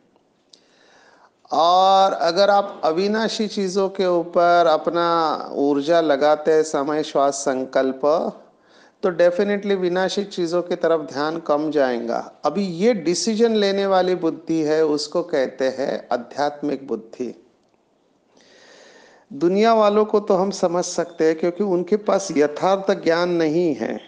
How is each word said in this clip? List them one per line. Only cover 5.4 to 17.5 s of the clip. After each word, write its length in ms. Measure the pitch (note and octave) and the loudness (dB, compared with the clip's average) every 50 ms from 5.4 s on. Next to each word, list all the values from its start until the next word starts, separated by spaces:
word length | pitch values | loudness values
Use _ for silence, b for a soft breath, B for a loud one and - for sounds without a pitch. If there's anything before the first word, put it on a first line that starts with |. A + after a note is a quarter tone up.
| - - | -6 -6
ऊर्जा 500 | - F#2 C#3 C#3+ D3 C#3 C#3 D3 E3+ E3+ | -4 -2 0 0 0 0 0 2 2 2
लगाते 500 | D#3+ D#3 C#3+ C3+ D3 D3+ D3+ D3+ D3+ D#3+ | 2 2 2 2 2 2 2 2 2 2
हैं, 120 | D#3+ D#3 D#3 | 2 2 2
समय, 400 | D#3 - D3+ C#3 D3 D3+ D3+ D#3 | 0 -2 -4 -2 -2 -2 -4 -4
श्वास, 300 | D3+ - D3+ C#3 C#3 C#3 | -2 0 0 0 0 0
संकल्प, 680 | - - D3 C3 B2+ C3 C3 - C3+ C3 C3 B2+ C3 C#3 D3 D3+ F3 - A3+ - - - _ _ b b b b b b b b _ - | -2 -2 -2 -2 -2 -4 -2 -2 0 0 0 -2 -2 0 0 0 0 -2 -4 -8 -12 -16 _ _ b b b b b b b b _ -4
तो 60 | G3 | -2
definitely 640 | F3+ D#3 F3 F3 F3 F3 G#3 G3+ G#3 G3+ G3+ G3+ G3+ | 2 2 4 4 4 2 0 -2 -2 -2 -2 -2 -2
विनाशी 480 | F#3+ F3+ F3 F3 F3+ F#3+ F#3 - - G3+ | 0 0 0 0 0 -2 -2 -2 -4 -6
चीज़ों 380 | G3+ - - F3 D#3+ E3 F3 | -6 -4 -4 -4 -2 -2 -2
की 140 | E3+ F3 F3 | -2 -2 -4
तरफ 240 | E3+ - E3 E3 D#3+ D3+ C#3 - | -2 0 0 0 0 -2 -4 -6
ध्यान 260 | C3+ D3 D#3 E3 E3 | -4 -4 -4 -4 -4
कम 320 | D#3+ - D3+ D3 D3+ D#3 | -2 -2 -2 0 0 0
जाएगा। 600 | D3 D3 C#3 B2+ B2 A#2 A#2+ A2+ A#2+ A#2+ A#2 - - _ - | 0 2 2 2 0 -2 -4 -4 -4 -6 -6 -8 -10 _ -4
अभी 200 | F#3 - F#3+ G3+ | -4 -2 -2 -4
ये 280 | F#3+ E3+ D#3+ F#3+ A#3 B3 | -4 -4 0 0 0 0
डिसीजन 580 | G3 D#3 D#3+ F3+ F3 - A3+ A3+ G#3 A#3 A#3 | 0 -2 -2 -4 -2 -2 -2 0 2 2 2
लेने 340 | A3+ G#3+ G3+ G3 G3 G3 G3 | 2 2 0 0 0 0 0
वाली 300 | G3 F#3+ F#3 F3+ F3+ F#3 | 2 2 2 2 2 0
बुद्धि 460 | E3+ D#3+ D#3+ D3+ D#3 - - E3 E3 | 0 -2 -2 -4 -4 -6 -6 -4 -2
है, 240 | D#3 D3 D#3 D#3 D#3+ | 0 0 2 2 2
उसको 380 | D#3 D3+ D3 D3 - - F3 E3 | 2 0 -2 -4 -4 -4 -6 -4
कहते 420 | E3+ - D3 C3 - - - C#3 | -2 -2 -2 -2 -2 -2 -2 -2
हैं 420 | C3 B2+ - C3 C#3+ - - - - | -2 -2 -2 -4 -4 -4 -6 -4 -4
आध्यात्मिक 760 | - B2+ A#2 - - B2+ C#3+ D3 D3 - - D3 C#3 C3+ C3+ C3 | -4 -4 -4 -6 -6 -4 -2 -2 -2 -4 -6 -6 -6 -6 -6 -6
बुद्धि। 580 | A#2 G#2+ G#2 - - - B2+ A2+ G#2+ - _ _ | -8 -8 -8 -10 -12 -10 -10 -10 -12 -14 _ _